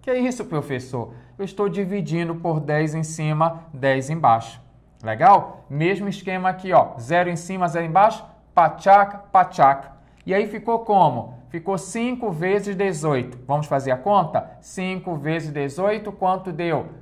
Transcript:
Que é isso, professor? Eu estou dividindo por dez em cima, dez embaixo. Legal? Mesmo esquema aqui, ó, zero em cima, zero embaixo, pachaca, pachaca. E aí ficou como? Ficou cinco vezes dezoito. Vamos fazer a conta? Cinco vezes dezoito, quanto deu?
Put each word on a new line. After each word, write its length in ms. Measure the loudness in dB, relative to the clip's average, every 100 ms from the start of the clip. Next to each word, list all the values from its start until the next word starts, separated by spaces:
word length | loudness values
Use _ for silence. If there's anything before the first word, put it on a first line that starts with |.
Que 80 | -2
é 80 | 0
isso, 280 | 0 -4 -4
professor? 680 | -6 -4 -6 -6 -8 -8 -14 -20 -10
Eu 60 |
estou 240 | -10 -4 -2
dividindo 680 | -2 -4 -4 -2 -2 -2 -4
por 260 | -2 -2
dez 340 | 0 0 0 -2
em 80 |
cima, 600 | -6 -4 -2 0 0 -2 -14
dez 360 | -4 0 0 -2
embaixo. 520 | 0 4 2 0 -16 -20 _ _ _
Legal? 640 | -8 4 6 6 4 -16 -10
Mesmo 380 | -2 0 0 -4
esquema 400 | -6 -6 -2 -2
aqui, 240 | -4 4
ó, 200 | 4 4 -2
zero 320 | 0 2 2
em 60 | -2
cima, 320 | -6 -2 -2
zero 180 | -2 0
embaixo, 380 | 4 4 2 -14 -20 _ 2
pachaca, 640 | 2 2 6 8 6 -2 0
pachaca. 600 | 2 2 6 4 4 -4 -20 _ _ -2
E 80 |
aí 140 | -2 0
ficou 320 | -4 -2 -2
como? 540 | 2 4 4 2 -10 -16 -12
Ficou 280 | -10 -4 -6
cinco 540 | -4 -4 -4 -4 -6
vezes 460 | -2 0 0 -2 -2
dezoito. 600 | -2 0 0 0 -2 -12 -4
Vamos 220 | -4 0
fazer 240 | -2 0
a 60 | -2
conta? 540 | 2 2 2 -2 -4 -18
Cinco 560 | -16 -8 -6 -6 -8 -6
vezes 340 | -4 -4 -4
dezoito, 640 | -6 -6 -2 -2 -2 -6
quanto 400 | -4 -2 -2 -4
deu? 340 | -6 -2 -2 -4 -14